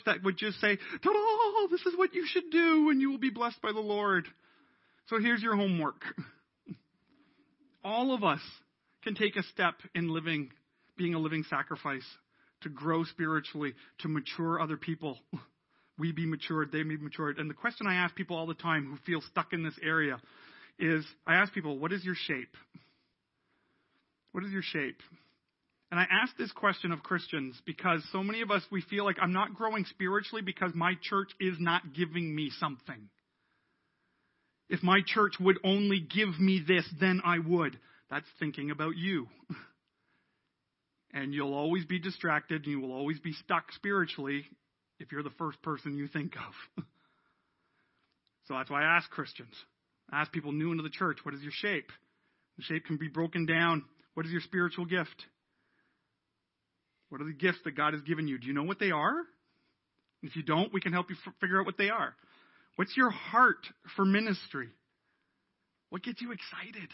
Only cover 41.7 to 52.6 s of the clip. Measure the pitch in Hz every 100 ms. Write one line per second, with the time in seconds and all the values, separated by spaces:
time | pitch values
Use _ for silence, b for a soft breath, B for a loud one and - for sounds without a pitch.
41.7 | 180 160 180 180 - 170 151 - 160 147
42.7 | 143 131 131 143 156 165 147 - 175 -
43.7 | - 202 196 165 - 139 143 143 - _
44.7 | _ _ - 160 143 143 - 160 - 160
45.7 | 143 147 143 143 156 160 - - - -
46.7 | - - _ _ _ _ _ _ _ _
47.7 | _ _ _ _ _ _ _ - 131 131
48.7 | 143 156 170 - - 135 - 120 - -
49.7 | _ _ _ - 143 151 165 147 151 165
50.7 | 165 156 - 180 - 151 139 147 - 208
51.7 | 170 - - _ _ _ _ _ -